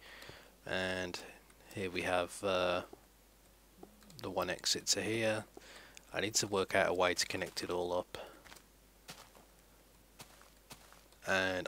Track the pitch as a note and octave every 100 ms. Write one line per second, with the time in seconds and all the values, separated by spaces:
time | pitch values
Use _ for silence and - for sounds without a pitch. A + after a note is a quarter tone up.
0 | - - - - - - - F#2 F#2 F#2
1 | F2+ - - - - - - - F#2 F2+
2 | F2 F2+ F2 - G2+ F#2 F2+ F2+ - -
3 | - - - - - - - - - -
4 | - - G2+ F#2 F2+ F2 - - - G2+
5 | G2 A2+ A2 A2 - - - - - -
6 | - - G2+ - G#2 G2+ F#2 G2 E2+ F2+
7 | F2+ F2 - G2 F2 - - F2+ F2 F2
8 | - - - - - - - - - -
9 | - - - - - - - - - -
10 | - - - - - - - - - -
11 | - - - F#2+ F#2+ F#2